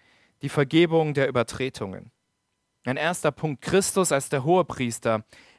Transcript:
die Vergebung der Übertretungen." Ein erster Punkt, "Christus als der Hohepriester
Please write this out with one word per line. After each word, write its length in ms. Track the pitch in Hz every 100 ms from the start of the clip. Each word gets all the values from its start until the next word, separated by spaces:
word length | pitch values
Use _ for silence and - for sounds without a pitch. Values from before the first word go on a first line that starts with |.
| _ _ _ _
die 60 | 139
Vergebung 640 | - 143 160 175 165 156 143
der 120 | 135
Übertretungen." 840 | 127 113 - 131 - 98 92 90 _ _ _ _ _ _ _
Ein 140 | - 135
erster 340 | 156 175 156
Punkt, 300 | - 156 135
"Christus 500 | - 190 196 - 180
als 180 | 143 -
der 140 | 143
Hohepriester 800 | 131 185 170 - 123 113 120 110 - - -